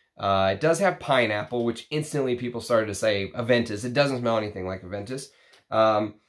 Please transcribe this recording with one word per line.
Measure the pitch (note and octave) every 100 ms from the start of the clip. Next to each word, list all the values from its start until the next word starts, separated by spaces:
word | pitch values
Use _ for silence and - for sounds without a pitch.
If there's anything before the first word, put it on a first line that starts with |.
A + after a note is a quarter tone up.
| _ -
uh, | G2 G2 F#2+
it | G2
does | D3+ E3
have | F#3+ D#3+
pineapple, | - C3 A2 G#2 G#2 A#2+
which | A#2 A#2 -
instantly | D3+ D3 D3 C3 A#2+
people | A#2+ A#2+
started | - A#2 G#2
to | F#2+
say, | A2 G2+ G2 -
"Aventus." | A2+ A#2+ A2 G#2 B2
It |
doesn't | A#2+ C#3 B2+
smell | A#2+ A2+
anything | G#2+ G2 F#2
like | F#2+
Aventus. | F2+ G2+ G2+ C3+ - _ _ - -
Um, | A2 A2 G#2+ G#2+ -